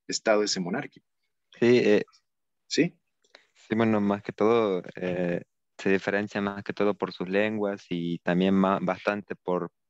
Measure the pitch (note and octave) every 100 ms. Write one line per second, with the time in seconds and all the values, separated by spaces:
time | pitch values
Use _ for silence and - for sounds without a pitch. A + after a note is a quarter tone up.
0 | - F#2 A2 G#2+ G2+ G2 F2 B2 - -
1 | _ _ _ _ _ - A#2+ B2 A2 G#2
2 | - _ _ _ _ _ _ - F3 -
3 | _ _ _ - _ _ - A2 A2+ G#2+
4 | G2+ G2+ - - G#2+ A#2 G#2+ F2+ - -
5 | F#2 F2+ F2 F2 - _ _ - G2+ F#2+
6 | G2+ G2+ G#2 G#2 G2+ G2+ - G2 G2+ G2
7 | F#2 - F#2 G2 G#2+ G#2+ G2+ G2+ - F2
8 | E2+ E2+ - F2+ F#2+ G2 F#2+ G2 F2+ F2+
9 | G#2 G#2 - G2 - F2+ F2 -